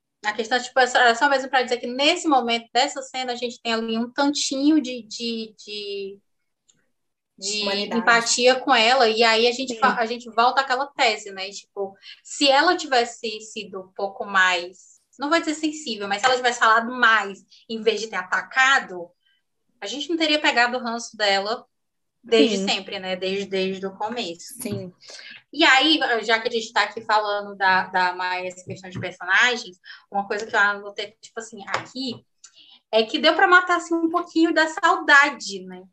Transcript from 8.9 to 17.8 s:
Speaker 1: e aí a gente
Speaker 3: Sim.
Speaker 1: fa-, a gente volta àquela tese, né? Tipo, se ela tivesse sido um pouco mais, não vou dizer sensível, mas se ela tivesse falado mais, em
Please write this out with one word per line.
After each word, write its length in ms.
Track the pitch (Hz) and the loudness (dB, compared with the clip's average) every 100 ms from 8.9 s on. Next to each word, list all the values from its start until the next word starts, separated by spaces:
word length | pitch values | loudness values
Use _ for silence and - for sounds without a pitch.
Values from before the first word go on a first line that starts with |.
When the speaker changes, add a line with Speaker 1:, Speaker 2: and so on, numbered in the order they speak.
| 262 226 | 4 4
Speaker 1:
e 120 | 220 | 4
aí 240 | 226 220 233 | 4 4 2
a 60 | |
gente 220 | 240 262 | 0 -6
Speaker 3:
Sim. 60 | 226 | 0
Speaker 1:
fa-, 180 | 262 247 | 0 0
a 60 | 226 | -4
gente 240 | 240 233 | -6 -8
volta 320 | 226 240 254 | 2 2 2
àquela 260 | 262 254 277 | 0 0 -4
tese, 420 | - 254 208 196 | 0 0 0 -6
né? 180 | 190 190 | -12 -12
Tipo, 440 | 196 - - 196 - - - | -12 -14 -8 -8 -10 -20 -20
se 260 | - - 285 | -14 0 4
ela 280 | 269 320 349 | 4 4 2
tivesse 640 | 302 254 233 - 226 214 | 2 0 0 -4 -10 -10
sido 400 | 214 220 190 190 | -14 -14 -12 -12
um 100 | 185 | -14
pouco 320 | - 196 - 208 | -8 -8 -8 -2
mais, 760 | 196 185 180 175 185 - _ _ - | 2 4 2 -4 -14 -20 _ _ -8
não 100 | 285 | 0
vou 100 | 330 | 0
dizer 160 | 320 302 | 0 -4
sensível, 520 | 311 302 - 208 196 | -4 -6 -10 -8 -6
mas 140 | 202 | -2
se 40 | 247 | 0
ela 120 | 254 | 2
tivesse 220 | 247 240 | 0 2
falado 300 | 233 226 226 | 4 4 2
mais, 480 | 247 233 220 202 196 _ - - | 0 2 2 0 -10 _ -20 -12
em 120 | 226 | -4